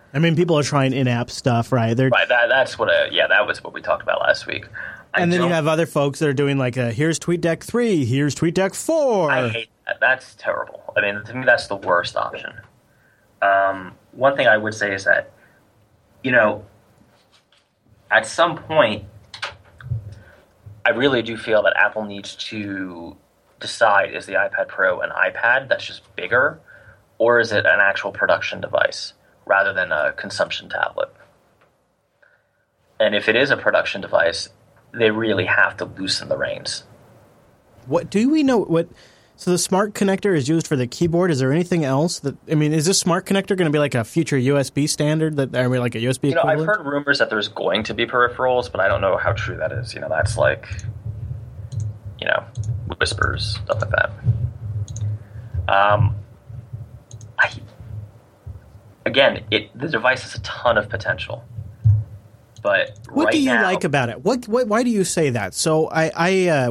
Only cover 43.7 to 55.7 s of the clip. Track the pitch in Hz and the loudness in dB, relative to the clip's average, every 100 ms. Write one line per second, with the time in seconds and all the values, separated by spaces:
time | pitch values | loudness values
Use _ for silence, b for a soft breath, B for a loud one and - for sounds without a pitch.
43.7 | 147 147 127 110 - 165 139 127 143 131 | 2 2 0 -2 -2 0 2 2 2 2
44.7 | - 147 - 151 156 160 151 131 123 127 | -2 -2 0 0 2 2 2 2 2 2
45.7 | 127 120 113 120 131 143 165 156 156 160 | 2 0 0 0 2 2 2 4 2 2
46.7 | 156 143 143 143 131 117 110 101 - 92 | 0 0 -2 0 2 2 0 -2 -2 0
47.7 | 98 107 - 117 123 120 123 127 123 120 | 0 -2 -2 0 2 2 2 0 0 -2
48.7 | 101 98 98 98 90 85 - - 85 80 | 0 2 2 2 2 0 -2 -4 -4 -4
49.7 | 69 64 - 71 80 - - 67 69 - | -4 -8 -8 -4 0 0 2 2 0 -6
50.7 | - - - - - - - - - - | -10 -10 -10 -10 -10 -10 -12 -12 -14 -10
51.7 | - - - - - - - - - - | -6 -6 -8 -14 -8 -2 -2 -4 -8 -6
52.7 | - - - - - - - - - - | -6 -6 -4 -2 0 -2 -2 -6 -6 -4
53.7 | - - - - - - - - - - | -2 0 0 -2 -2 -2 0 -2 -8 -8
54.7 | - - - B 104 B B B B - | -8 -8 -6 B -6 B B B B 0